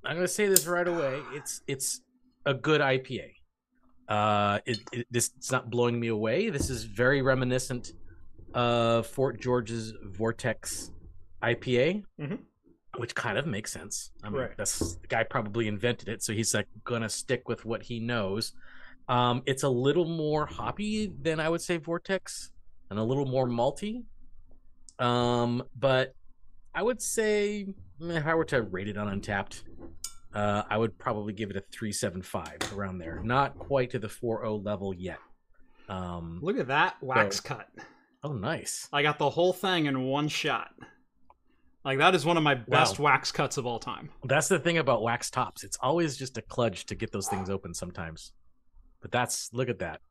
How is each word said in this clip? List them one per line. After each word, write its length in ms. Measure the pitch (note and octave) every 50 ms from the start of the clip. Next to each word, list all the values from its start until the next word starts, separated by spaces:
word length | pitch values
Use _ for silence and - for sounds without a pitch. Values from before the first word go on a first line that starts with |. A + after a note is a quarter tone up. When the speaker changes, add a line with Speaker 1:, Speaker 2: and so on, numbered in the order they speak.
| -
Speaker 1:
I'm 120 | B2+ D3
gonna 120 | E3 F3+ F3+
say 200 | - - G#3 G3+
this 180 | F#3+ F3 D3
right 200 | E3 F3 F3 F3
away. 320 | F3 F3 E3+ D3+ C3+ C3 D3 D3 -
It's, 300 | C3 D3+ - - - - _
it's 360 | - C#3 C3 - - - - _ _ _ _ _ _ _ _ -
a 80 | C#3+
good 300 | C3+ B2 - D3+ D#3 D3
I 160 | C#3+ C3+ C3 C3
P 240 | C3 - C3 G2+
A. 880 | - - - - - _ _ _ _ _ _ _ _ - - - - -
Uh, 460 | G#2+ G#2 G#2 G#2+ G#2 G#2 G#2 G2+ G2+ G#2 -
it, 140 | - A#2+ G#2 - -
it, 140 | - B2 A#2 _
this, 200 | A#2 A#2+ A#2 - - -
it's 120 | - -
not 200 | C3 B2+ - A#2+
blowing 280 | G#2+ A#2+ A#2+ A#2+ A#2+ A#2+
me 100 | A#2 A#2
away. 420 | A2+ G#2 G#2+ A2 A#2+ E3 G#3+ A3+
This 180 | E3+ C#3 - C#3
is 160 | C3 A2+ A2
very 380 | A#2 G2+ - B2 B2+ C#3+ C#3+
reminiscent 720 | C3 C3+ C3 B2+ B2+ B2 B2+ B2+ - - B2+ B2 - - - - - - - - - - - - - -
of 540 | - B2 B2 A#2+ A#2+ A#2+ A#2 A#2 A#2 A#2 A2
Fort 340 | - - - C3 A2 A2+ G#2
George's 540 | F#2+ B2+ B2 B2 A#2 G#2 A#2 A#2 A2 A2 - - -
Vortex 840 | G2+ F#2+ F#2 A2+ A2+ A2+ - - B2+ - - - - - - - - - - - - - - - - - -
I 140 | - A#2 A#2+
P 260 | - - C3 B2 A#2+
A, 220 | C3 D#3+ F#3 G#3 G3 - _ -
Speaker 2:
Mm-hmm. 140 | D3+ C#3 G3 - - _ _ _ _ _ - _ _ - - -
Speaker 1:
which 160 | A2+ - -
kind 240 | - - A#2+ G2+ A2+
of 80 | C#3+
makes 260 | E3 A2+ G2 A2 -
sense. 380 | - - - - - - - - - -
I 60 | - G#2
mean, 140 | G2+ C3+
Speaker 2:
Right. 80 | B2+ A2 - -
Speaker 1:
that's, 380 | G#2 G2 - - G#2+ F#2+ -
the 100 | - - -
guy 140 | B2+ A#2
probably 460 | A2+ - - C3 A2+ G#2 G2+ A#2 A2+ G#2+
invented 420 | G#2 G2 G#2 A#2+ A#2+ - - G2
it, 120 | A2+ -
so 120 | - - A2
he's, 180 | G#2 A2+ -
like, 160 | - G#2+ G#2 - - A2+ -
gonna 240 | - A#2+ A#2 A2+ G#2+
stick 400 | - - - - C3 A#2+ - -
with 160 | A#2 - -
what 180 | A2 A2+ -
he 160 | - - A#2+ A#2
knows. 540 | A2+ A#2 B2 A#2 G#2 F#2+ G2 A2 A2+ - - - - - - - - - - - - -
Um, 340 | B2+ B2 B2 B2 B2 B2 -
it's 160 | - C3+ C3+
a 80 | - C#3+
little 340 | C3 A#2+ B2+ C#3 C#3+ F3 F3
more 400 | D#3+ E3+ E3 D3+ D3+ D3+ D3+ D3+
hoppy 680 | D3 - - A2+ A2+ - - G#3 G#3+ G#3+ G#3+ G#3+ G3 D#3+ C3+
than 180 | C3+ E3 D#3+ D#3
I 80 | D#3 D#3+
would 140 | E3+ E3+
say 160 | - - F3 E3
Vortex, 720 | D3 - E3+ F3 - - F#3+ F#3 - - - - - - - - - - - - - -
and 80 | G2 G#2
a 40 |
little 220 | A2 A2+ C3 C#3 C#3+
more 220 | C3+ B2+ C3+ C3 B2
malty. 540 | A#2+ A#2+ D3 D#3 C#3+ - G3+ G#3+ A3+ B3 A#3 - - - - - - - - - - - _ - - - - - - -
Um, 640 | B2+ A#2+ A#2+ B2 A#2+ A#2+ A#2+ A#2+ A#2+ A#2+ A#2+ B2 - - -
but 400 | A#2+ B2 C3+ C3 C3 C3 C3 - - - - - _ - - - - - - -
I 80 | D#3
would 200 | F#3+ A#3+ B3+ B3
say, 640 | - - - - A3 G#3+ G#3 G#3 G#3 G#3 G#3 G#3 G3+ F#3+ F#3+ - - - - -
if 260 | E3 E3+ E3+ E3 C#3+
I 80 | D#3+ E3
were 120 | E3 D#3+
to 160 | - D3 C3
rate 260 | A2 G2 F#2 F2+ G2 G#2+
it 80 | G2+
on 240 | G2+ G#2 G#2 G2 G2+
Untappd, 420 | - - G#2 G2 F#2+ - - - - - - - - - - - - - - - - -
uh, 300 | - G#2+ G#2 G#2 G2+ G#2 G#2 -
I 80 | A2 G#2+
would 180 | A2+ A2 G2 -
probably 360 | - C3 A#2 G#2+ G#2 G#2+ G#2
give 160 | F#2 A2 G2
it 60 | G2
a 40 | F#2+ - -
three 220 | - - A#2 G#2+
seven 300 | G2+ - - G#2 E2+ F#2
five 340 | F2 - - G2+ E2 - - - - - G2+
around 220 | G2 G2+ F#2+ F#2
there. 240 | F#2 E2+ E2 D#2+ D#2
Not 360 | E2+ A2 B2 C3+ C#3 B2+ - -
quite 320 | - - C#3 C3+ B2+ A#2+
to 80 | - B2
the 100 | G2+ G#2
four 380 | - - - A#2 A2+ G#2+ B2
oh 100 | A2 G#2+
level 380 | G#2+ G2 G#2 G#2 F2+ G2 G2 F#2+
yet. 240 | F2 F#2 F2+ E2 - - _ - _ _ _ - _ - - - _ - -
Um, 480 | G2+ F#2 F#2 F2 F2 F2 E2+ E2 E2 F2
Speaker 2:
Look 160 | C#3 E3+ A3 C4+
at 100 | D#3 B2
that 280 | C3 D3 E3+ F3+ - -
wax 340 | - B2+ B2+ C3 C#3 G2+ F#2+
Speaker 1:
so 60 | -
Speaker 2:
cut. 260 | - - C#3 G#2+ G2+ _ _ - - - - _ _ _ _ _ -
Speaker 1:
Oh, 80 | D3
nice. 560 | D3 A2 F#2 C3 E3 C3+ - - - - - -
Speaker 2:
I 120 | - C#3+
got 160 | C#3+ D3+ D3 -
the 100 | D#3 C#3
whole 240 | - D#3+ E3+ F#3
thing 320 | F3 - - F#3+ F#3 E3+ D#3
in 200 | C#3+ C3+ C3 B2+
one 240 | C3 C3+ C#3+ D3 D3+
shot. 420 | - - - D#3 B2+ A2+ - - - - - - - _ _ _ _ _ - - - _ _ _ _ _ _ - _ _ -
Like, 140 | C#3 C3+ C3+
that 160 | D3+ F3+ F#3
is 100 | E3+ C3+
one 140 | D#3+ F3 E3
of 40 |
my 120 | D#3 D3 C#3
best 440 | B2 A2+ B2 C3 D3 D#3 A#2+ G2+ -
Speaker 1:
Wow. 60 | C#3+
Speaker 2:
wax 260 | D3 - - - -
cuts 260 | - - D3 C3+ - D3
of 80 | A#2
all 120 | A#2+ A#2+ A2
time. 300 | - - G#2 - - D3+ - - -
Speaker 1:
That's 240 | B2 C3 D3+ D3+ -
the 100 | G3 D#3+
thing 200 | B2+ E3+ E3+ E3
about 240 | D3 B2+ B2 G#2+
wax 280 | A2 A#2 A#2 A#2 - -
tops. 340 | - B2+ B2 A2+ - - -
It's 120 | - - -
always 340 | - C3 D3+ F3 E3+ D#3 C3
just 220 | - C3+ C3 - A2+
a 40 |
kludge 440 | - - - - A#2+ A2+ F#2 - -
to 80 | - G2+
get 180 | - A2+ G#2
those 160 | - G2+ F#2+ -
things 220 | - F#2+ F#2+ F#2
open 240 | G2 F#2+ - F2 E2+
sometimes. 580 | - - F2+ F2 - F2 D#2+ D#2+ D#2 - - - - - - - _ _ - _ - - - - _
But 80 | - G#2
that's, 400 | - A#2+ B2 - - - - -
look 160 | - A#2+ C3 A#2
at 120 | A#2 F2+
that. 200 | F2+ E2 D#2 - - _